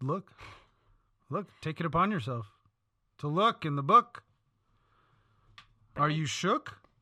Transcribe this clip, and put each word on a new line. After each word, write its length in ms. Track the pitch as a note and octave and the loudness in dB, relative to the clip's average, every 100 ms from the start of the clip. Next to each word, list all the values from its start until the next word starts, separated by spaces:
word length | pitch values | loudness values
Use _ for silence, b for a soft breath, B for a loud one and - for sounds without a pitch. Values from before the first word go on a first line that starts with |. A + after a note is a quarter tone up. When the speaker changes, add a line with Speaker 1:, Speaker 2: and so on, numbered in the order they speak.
Speaker 1:
look. 300 | C3 F#3 - - B B B B B B _ _ _ | -4 -4 -6 -20 B B B B B B _ _ _
Look, 180 | D#3+ G3 _ | -8 -8 _
take 180 | D#3+ D3+ | -10 -6
it 60 | E3 | -2
upon 260 | D#3+ F#3+ | 0 2
yourself 340 | G3+ A2 A#2+ G#2+ _ _ _ _ _ _ _ | 0 -4 -8 -10 _ _ _ _ _ _ _
to 80 | D3 | -2
look 380 | D#3+ A3 A3+ D#3+ | 2 2 2 -4
in 100 | C#3+ | -2
the 80 | |
book. 400 | C#3 A#3 A#3 - _ _ _ _ _ b b b b b b b b - - _ _ | 6 6 6 -12 _ _ _ _ _ b b b b b b b b -20 -20 _ _
Speaker 2:
But 80 | - | -2
Speaker 1:
Are 60 | D3 | 0
Speaker 2:
I, 40 | |
Speaker 1:
you 140 | D#3 D3 | 0 -2
shook? 520 | - F3+ D4 - - _ _ | -2 0 0 -2 -18 _ _